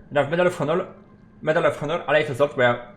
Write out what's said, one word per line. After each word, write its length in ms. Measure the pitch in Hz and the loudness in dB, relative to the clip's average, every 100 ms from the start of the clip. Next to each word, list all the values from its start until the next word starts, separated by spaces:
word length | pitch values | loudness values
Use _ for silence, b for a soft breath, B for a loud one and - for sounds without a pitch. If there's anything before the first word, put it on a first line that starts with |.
| - | -4
gra 120 | 143 | 0
w 80 | 139 | 0
Medal 160 | 170 180 | 2 0
of 100 | - | 0
Honor, 300 | 143 165 - - - - - - | -2 -2 -4 -12 -20 -20 -20 -6
Medal 240 | 156 165 156 | -2 2 0
of 120 | - | 0
Honor: 260 | 147 165 - | -4 -4 0
A 100 | 151 | 0
Light 140 | 151 | 0
Assault, 260 | 127 147 135 | 0 0 2
moja 220 | 123 120 - | 2 0 -6